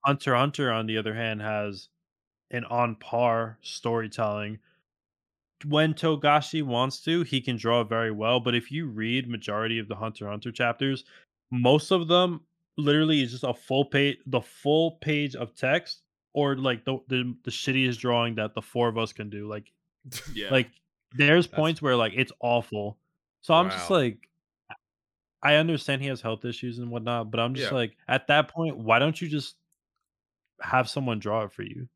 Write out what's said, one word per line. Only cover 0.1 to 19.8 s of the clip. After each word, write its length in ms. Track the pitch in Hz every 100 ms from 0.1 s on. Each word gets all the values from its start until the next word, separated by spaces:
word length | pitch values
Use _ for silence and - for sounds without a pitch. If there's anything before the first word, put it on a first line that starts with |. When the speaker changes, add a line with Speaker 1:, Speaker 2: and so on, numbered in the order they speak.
| 139 - 123
Speaker 1:
x 40 |
Hunter, 320 | 143 143 135
on 140 | 113 110
the 120 | 110
other 180 | 110 110
hand, 260 | 113 107
has 480 | 107 107 104 98 - _ _ _ _ _ _
an 120 | 123 117
on 300 | 120 120 110
par 640 | - 117 120 113 113 113
storytelling. 960 | - - 117 117 110 - 110 104 104 107 _ _ _ _ _ _ _ _ _ _ 147
When 300 | 151 160 156
Togashi 640 | 165 151 143 147 139 160
wants 400 | 143 120 131 - -
to, 180 | 165
he 180 | 165 135
can 160 | 123 120
draw 260 | 117 120
very 280 | 107 113 113
well, 280 | 107 110 123
but 140 | 120
if 180 | 120 120
you 140 | 143 160
read 420 | 107 110 123 120
majority 520 | 113 - 104 113 113
of 80 | 104
the 80 | 98
Hunter 300 | 110 107 104
x 20 |
Hunter 220 | 104 120
chapters, 520 | 113 120 117 135 131 - - _ _ _
most 400 | 123 123 147 -
of 180 | 185 165
them 340 | 175 180 165 _ _ _ -
literally 460 | 147 147 156 156
is 80 | 127
just 120 | 123
a 120 | 131 123
full 300 | - 131 139
page, 340 | 139 139 127 -
the 120 | 127
full 560 | - - 143 151 165 160
page 340 | 151 151 147 131
of 200 | 120 -
text, 480 | 131 160 170 - _ _ _ -
or, 200 | 143 135
like, 280 | 135 117 127
the, 140 | 135 -
the, 280 | 127 123 123
the 60 | -
shittiest 480 | - - 131 131 113
drawing 380 | 127 120 117 110
that 180 | 107
the 80 | 110
four 260 | - 120 120
of 120 | 113
us 140 | 113
can 180 | - 104
do. 160 | 104 104
Like, 260 | 107 107 _